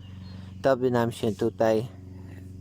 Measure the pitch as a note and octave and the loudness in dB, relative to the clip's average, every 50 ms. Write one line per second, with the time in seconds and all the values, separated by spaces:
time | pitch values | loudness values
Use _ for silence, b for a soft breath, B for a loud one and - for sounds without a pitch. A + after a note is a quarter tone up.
0 | B B B B B B B B B B B B - C#3 C3+ A#2+ B2+ B2+ B2 A#2+ | B B B B B B B B B B B B 4 4 4 4 4 4 4 4
1 | A#2 A#2 A2+ - - A2+ G2 - A#2 A2+ F#2+ - A2+ A2 A2 A2 B2 B B B | 4 2 0 0 0 -2 0 2 0 0 2 4 4 4 4 4 2 B B B
2 | B B B B B B B B B B - - | B B B B B B B B B B -14 0